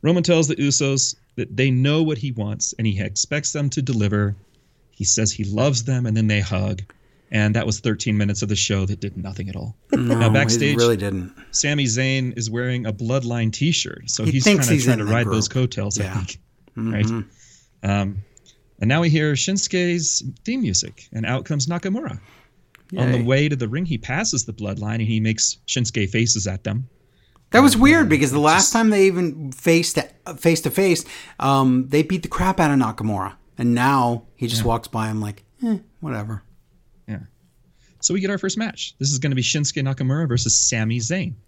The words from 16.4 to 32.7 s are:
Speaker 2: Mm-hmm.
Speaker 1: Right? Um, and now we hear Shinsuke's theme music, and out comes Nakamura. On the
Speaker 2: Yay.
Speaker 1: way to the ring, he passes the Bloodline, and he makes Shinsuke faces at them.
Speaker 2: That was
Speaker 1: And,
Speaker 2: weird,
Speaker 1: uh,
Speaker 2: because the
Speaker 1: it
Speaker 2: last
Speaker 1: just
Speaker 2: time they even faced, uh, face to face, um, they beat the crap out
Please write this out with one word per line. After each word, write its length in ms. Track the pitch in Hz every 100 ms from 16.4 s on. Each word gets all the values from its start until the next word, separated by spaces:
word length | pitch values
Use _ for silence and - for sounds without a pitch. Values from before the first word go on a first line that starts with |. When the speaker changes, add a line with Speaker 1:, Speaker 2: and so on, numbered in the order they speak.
| _ _ _ -
Speaker 2:
Mm-hmm. 160 | 113
Speaker 1:
Right? 140 | 107 107 113 104 _ - - _ _
Um, 360 | 98 101 98 98 101 _ _ _ _ _
and 80 | 104
now 120 | 143
we 80 | 170
hear 240 | 156 151
Shinsuke's 920 | 139 - 196 - 185 175 175 156 - 131 -
theme 160 | - 254
music, 480 | 190 90 90 - -
and 100 | 110
out 220 | 110 127 -
comes 200 | 147 131
Nakamura. 520 | 170 190 208 311 95 - - _ _ _ _ _ 92
On 140 | 127
the 60 | 127
Speaker 2:
Yay. 60 |
Speaker 1:
way 240 | 120 135 147
to 80 | 143
the 100 | 117
ring, 180 | 127 175
he 100 | 120
passes 480 | - 135 220 127
the 80 | -
Bloodline, 440 | 107 104 98 104 113
and 60 |
he 160 | 110 110
makes 380 | 110 110 - - -
Shinsuke 440 | - 117 - 98
faces 360 | 101 117 107 95
at 180 | 92
them. 220 | - 104 131 _ _ _ _ _ _
Speaker 2:
That 80 | 226
was 100 | 269
Speaker 1:
And, 80 | 240
Speaker 2:
weird, 240 | 262 330 254
Speaker 1:
uh, 20 |
Speaker 2:
because 200 | 151 139
the 80 | 139
Speaker 1:
it 20 |
Speaker 2:
last 240 | 147 170
Speaker 1:
just 80 | 190
Speaker 2:
time 160 | 226 226
they 160 | 208 196
even 460 | 180 180 147 139
faced, 440 | 131 - 165 170 -
uh, 360 | - _ -
face 260 | 147 170 160
to 80 | 156
face, 360 | - 196 165 - - - -
um, 460 | 135 139 131 127 131
they 140 | 147
beat 180 | 151 180
the 60 | -
crap 320 | - 180 185
out 100 | 160